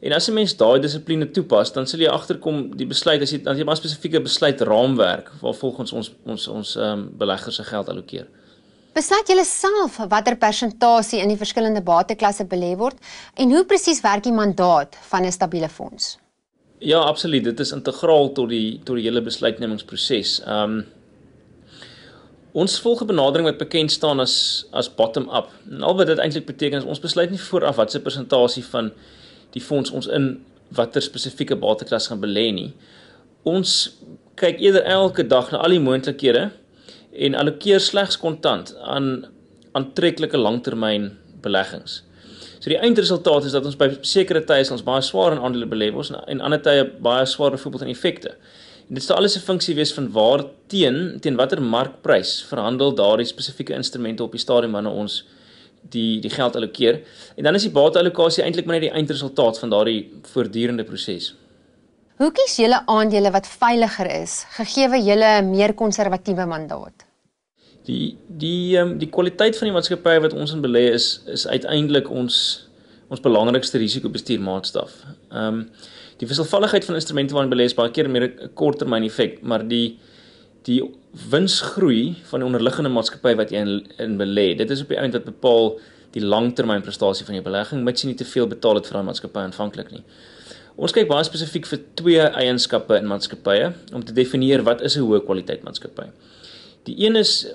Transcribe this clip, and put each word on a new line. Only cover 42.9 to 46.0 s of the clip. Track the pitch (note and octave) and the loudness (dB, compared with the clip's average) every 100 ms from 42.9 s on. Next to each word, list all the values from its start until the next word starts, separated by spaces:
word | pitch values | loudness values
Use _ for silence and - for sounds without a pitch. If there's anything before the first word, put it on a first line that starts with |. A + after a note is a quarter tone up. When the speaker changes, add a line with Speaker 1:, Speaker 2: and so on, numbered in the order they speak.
| G#3+ F3+ F3 F3 D3 C#3 | 4 2 2 4 2 2
Speaker 1:
is | |
dat | C3+ C#3 | -2 -4
ons | C#3 | 0
by | C#3 C#3 | 0 0
sekere | - G3 F3+ D#3+ | -2 0 2 0
tye | D#3 C#3 | 2 2
sal | C3+ B2+ | 2 -2
ons | |
baie | G2+ C3 | -2 -2
swaar | C3 F#3+ F#3 | 0 2 2
in | D3+ | 2
aandele | B2+ B2 A#2 | -2 -4 -4
belê | A2 G#2+ | -2 -2
word | G#2 | -2